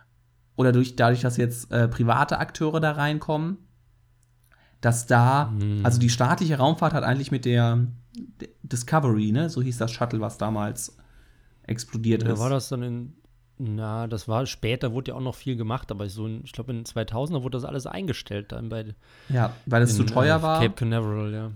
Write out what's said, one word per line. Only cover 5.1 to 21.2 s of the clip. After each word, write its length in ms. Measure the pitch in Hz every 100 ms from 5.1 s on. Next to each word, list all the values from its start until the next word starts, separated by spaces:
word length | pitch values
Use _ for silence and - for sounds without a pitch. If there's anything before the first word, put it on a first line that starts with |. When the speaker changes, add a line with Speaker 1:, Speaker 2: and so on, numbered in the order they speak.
| 120 123 139 123 107
Speaker 2:
Hm. 220 | 104 104 117
Speaker 1:
also 140 | 120
die 100 | 120
staatliche 480 | 120 127 175 165 139
Raumfahrt 360 | 139 160 160
hat 100 | 151
eigentlich 280 | - 135 131
mit 120 | 131 123
der 420 | 120 117 117 120 - - 240
D-, 340 | - - - _
Discovery, 680 | - 120 120 160 131 107 107
ne, 180 | 120 165
so 120 | 131
hieß 160 | 127 120
das 140 | 117
Shuttle, 300 | - 117 110
was 160 | 104 -
damals 600 | 104 107 104 - - - _ - - _ _ _
explodiert 600 | - 117 - 113 113 110
Speaker 2:
Ja, 100 | 113
Speaker 1:
ist. 60 | 107
Speaker 2:
war 100 | 123
das 200 | 139 -
dann 120 | 127
in, 300 | 123 120 127 - _ _ _ -
na, 500 | 117 107 110 113 117
das 200 | 110 -
war 160 | 113 135
später, 480 | - 113 127 127
wurde 180 | 120 127
ja 60 | 123
auch 40 |
noch 140 | 131 -
viel 220 | 135 117
gemacht, 340 | 110 127 -
aber 160 | 101 104
so 160 | 104 110
in, 160 | 113 139
ich 80 |
glaub, 160 | - 120
in 80 | 117
den 80 | 117
zweitausender 580 | 117 110 113 151 151
wurde 140 | 127 127
das 80 | -
alles 200 | 139 123
eingestellt 640 | - 190 - - 104 104
dann 160 | 117 113
bei 260 | 113 107 104 _ - -
Speaker 1:
Ja, 260 | 127 110 - -
weil 160 | 117
es 140 | 120 104
zu 80 |
Speaker 2:
in, 40 | 113
Speaker 1:
teuer 320 | 127 147 160
Speaker 2:
äh, 20 |
Speaker 1:
war. 200 | 160 160
Speaker 2:
Cape 140 | 113 -
Canaveral, 580 | 117 113 107 104